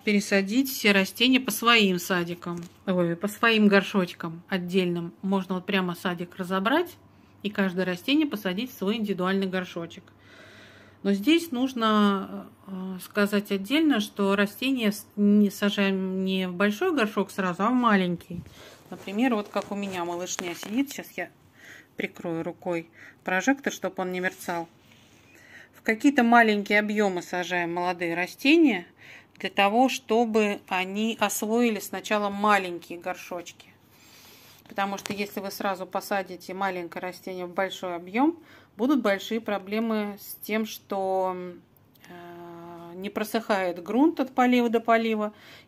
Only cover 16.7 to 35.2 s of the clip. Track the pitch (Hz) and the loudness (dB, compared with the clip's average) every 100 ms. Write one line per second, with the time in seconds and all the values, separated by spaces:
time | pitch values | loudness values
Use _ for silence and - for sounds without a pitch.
16.7 | 208 370 294 214 214 196 - 185 175 208 | 2 0 2 0 0 -4 -2 -4 0 0
17.7 | 254 240 196 180 170 - 170 - - - | 2 4 4 2 -2 -8 -14 -14 -18 -20
18.7 | - - 180 - 202 262 220 202 208 202 | -20 -18 -16 -8 -2 0 0 -2 -6 -6
19.7 | 202 202 185 175 175 180 - 175 165 - | -6 -6 -6 -6 -6 -6 -6 -8 -8 -4
20.7 | 220 277 - 175 - 170 - _ _ - | -4 -4 -6 -12 -10 -10 -12 _ _ -20
21.7 | - - - 202 - 175 165 165 170 185 | -20 -16 -10 -10 -8 -8 -6 -6 -8 -6
22.7 | 170 165 - - - - 185 190 277 - | -6 -6 -16 -20 -12 -4 0 0 0 -4
23.7 | - 190 185 185 185 185 185 - 170 165 | -6 -6 -4 -6 -4 -4 -4 -6 -6 -8
24.7 | _ _ - _ - _ - - - - | _ _ -20 _ -20 _ -20 -20 -20 -20
25.7 | - - 220 294 277 233 240 226 208 202 | -6 -2 2 4 4 6 8 6 4 2
26.7 | 208 208 208 202 180 165 180 170 180 170 | 2 2 2 2 0 -4 -4 -2 -2 -2
27.7 | 170 180 175 175 170 180 - 269 330 302 | -2 -2 -2 -2 -2 -4 0 4 6 6
28.7 | 190 175 _ - - - - 190 - 202 | 4 -4 _ -20 -20 -20 -10 -4 2 4
29.7 | 220 254 247 - 220 233 220 208 202 - | 4 2 0 0 2 2 2 2 0 -4
30.7 | 185 185 196 220 220 202 - 208 233 240 | -4 -2 -2 -2 0 -2 0 0 2 2
31.7 | 202 - 190 185 214 208 202 208 202 185 | 0 -6 -10 -2 0 0 0 4 4 2
32.7 | 170 - 175 185 180 - 180 170 - - | -6 -12 -10 -8 -8 -10 -12 -12 -18 -20
33.7 | _ _ _ - - - - - - - | _ _ _ -20 -20 -20 -20 -20 -20 -10
34.7 | - 196 196 - 202 | -4 -4 -4 -6 -6